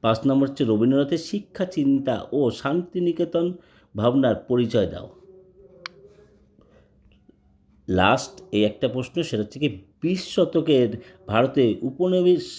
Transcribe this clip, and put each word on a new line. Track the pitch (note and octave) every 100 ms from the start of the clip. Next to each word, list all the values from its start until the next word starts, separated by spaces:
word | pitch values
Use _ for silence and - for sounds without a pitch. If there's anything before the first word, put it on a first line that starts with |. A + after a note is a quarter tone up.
| A#2
পাঁচ | A2+ C#3
নম্বর | C3+ C3+
হচ্ছে | C#3 C3
রবীন্দ্রনাথের | G#2+ A#2+ C3+ C#3+ E3 -
শিক্ষা, | G3+ - - F#3 E3
চিন্তা | C#3 C3+ C3+ A2 - C#3
ও | C3 G2
শান্তিনিকেতন | C#3 D#3+ F3 F#3 F3 E3 E3+ E3+ E3+ F3+ _ _ _ G2+
ভাবনার | A2+ C3+ B2+ G#2+ -
পরিচয় | B2 A#2 A#2+ F#2
দাও। | - - - - - - _ - - - - - - _ _ _ _ _ _ _ _ _ _ _ _ _ _ _ _ - F#2
লাস্ট | F#2+ C3 - - - G#2
এই | G#2
একটা | G#2 B2+ B2
প্রশ্ন, | B2 F3 D#3+
সেটা | A2
হচ্ছে | G#2 C3+
কি | D3 G2 - _
বিশ | D#3+ F#3 - -
শতকের | F3 F3 D#3 C#3 A#2+ - - - -
ভারতে | G#2+ C3 - B2 G2+ B2+
উপনিবেশ | B2+ F3+ F#3 F3+ F3 -